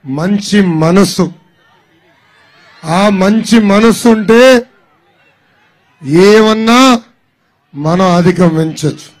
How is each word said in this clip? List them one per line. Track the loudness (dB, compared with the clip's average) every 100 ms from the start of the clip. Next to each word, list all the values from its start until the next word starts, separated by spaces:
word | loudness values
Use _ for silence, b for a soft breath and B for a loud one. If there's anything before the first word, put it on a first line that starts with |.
మంచి | -10 -8 -4 -4 -2 -2 0 -2
మనసు. | 0 0 0 -2 -6 -8 _ _ _ _ _ _ _ _ _ _ _ _ _ _ -6 -2
ఆ | 0 0
మంచి | 0 -2 0 0 2
మనసు | 2 0 0 0
ఉంటే | 0 2 4 4 2 -2 _ _ _ _ _ _ _ _ _ _ _ _ _ -2 2 4
ఏమన్నా | 4 2 0 0 2 2 0 _ _ _ _ _ _ _
మనం | -8 -4 -2 0 0
అధిగమించొచ్చు. | 0 0 -2 0 -6 -6 -8 -8 -20 _